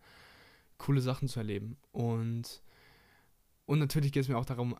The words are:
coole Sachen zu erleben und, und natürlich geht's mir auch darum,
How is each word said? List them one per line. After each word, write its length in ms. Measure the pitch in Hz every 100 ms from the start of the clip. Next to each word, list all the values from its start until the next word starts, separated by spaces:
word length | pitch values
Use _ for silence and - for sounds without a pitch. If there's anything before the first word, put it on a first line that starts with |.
| - - - - - - _ -
coole 240 | - 143
Sachen 260 | 127 131 135
zu 120 | -
erleben 380 | 104 101 107 131 _
und, 720 | - 117 113 113 117 113 - - - - - _ _ _ _ _ _ -
und 140 | 147
natürlich 320 | 143 160 143
geht's 160 | 139 135
mir 100 | 120
auch 80 | 131
darum, 320 | 123 123 120